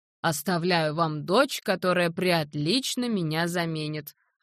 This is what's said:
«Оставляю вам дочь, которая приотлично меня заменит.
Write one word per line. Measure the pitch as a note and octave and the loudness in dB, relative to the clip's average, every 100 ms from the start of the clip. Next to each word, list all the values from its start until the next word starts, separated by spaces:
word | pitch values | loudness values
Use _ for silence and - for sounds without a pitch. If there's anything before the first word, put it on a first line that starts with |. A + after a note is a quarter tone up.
| _ _ | _ _
«Оставляю | D#3+ D#3+ - F3 F3 F3 D#3 | -2 -2 -2 0 2 2 2
вам | D3+ E3 D3+ | 0 0 -2
дочь, | D3+ G3+ D4 - | 2 2 4 0
которая | - F#3 F#3 F3+ F3 | -2 0 2 2 0
приотлично | E3+ F3+ E3+ D3+ D3 D3 B3 C4 - B3 | 0 2 2 0 -2 0 0 0 -4 -2
меня | G#3 D#3+ D#3 E3+ | 0 0 0 0
заменит. | F3 E3+ D#3+ D3+ D3+ D3 - _ _ | 0 -2 -4 -4 -6 -10 -20 _ _